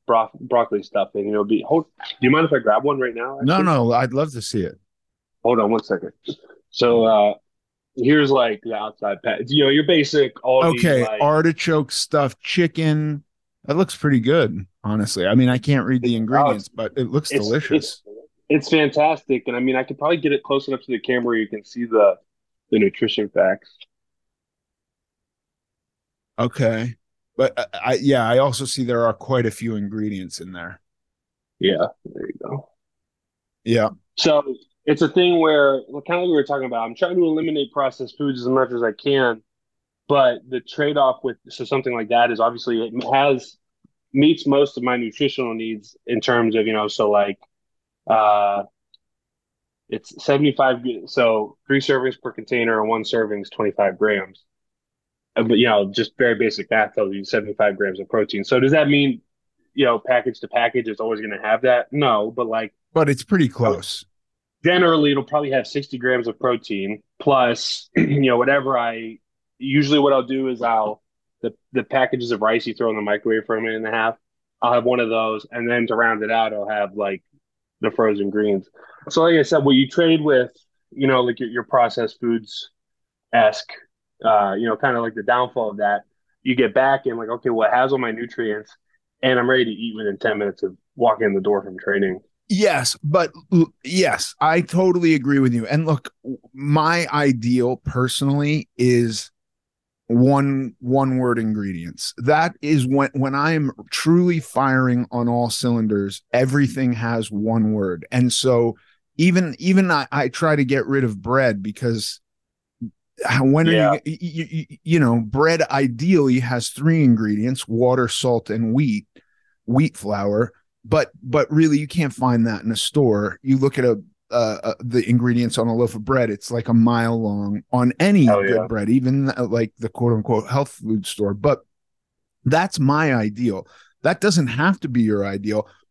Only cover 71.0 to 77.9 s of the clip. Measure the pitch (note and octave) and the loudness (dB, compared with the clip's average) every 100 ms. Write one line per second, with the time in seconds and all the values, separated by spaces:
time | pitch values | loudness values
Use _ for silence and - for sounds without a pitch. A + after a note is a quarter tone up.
71 | _ _ _ _ A#2 - _ C3 - C3+ | _ _ _ _ -10 -10 _ -6 -2 0
72 | B2+ B2+ A#2 G#2+ A2 A2+ A#2 G#2+ A#2 G#2+ | 0 -2 -4 -2 0 0 -2 -4 -4 -2
73 | G#2 G#2 A#2 A2 G#2+ A2 A2+ A2 A2 A2+ | -2 -2 -2 -2 -2 -4 -4 -6 -4 -2
74 | A2+ - _ _ _ - A#2+ B2 A#2+ B2 | -2 -4 _ _ _ -4 0 2 2 0
75 | A2+ A2+ A2 G#2+ - A#2+ A#2 A#2+ A2+ A2+ | 0 0 -2 -4 -8 -8 -2 -2 0 0
76 | A#2 G#2+ G#2+ A2+ A2 G#2 G2+ G#2+ G2+ G2+ | 0 0 0 0 0 -4 -6 -4 -4 -4
77 | G2+ F#2+ _ _ _ _ _ - - | -6 -6 _ _ _ _ _ -6 -4